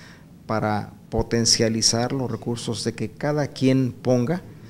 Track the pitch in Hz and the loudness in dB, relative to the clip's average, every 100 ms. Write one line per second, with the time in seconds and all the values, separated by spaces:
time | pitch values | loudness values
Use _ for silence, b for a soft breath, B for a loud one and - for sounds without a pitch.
0 | B B B - - 110 107 104 104 - | B B B -14 -4 -2 0 -2 -4 -12
1 | - 113 113 117 113 - 113 113 104 117 | -4 -2 0 2 2 4 4 2 2 2
2 | 123 135 120 113 - 120 - 104 123 - | 0 0 -2 -4 -4 -4 -4 -4 -4 -4
3 | 110 - 147 151 139 - 131 131 127 - | -6 -4 -2 0 -2 0 4 4 2 -2
4 | 120 127 120 185 - B B | 2 2 2 -2 -6 B B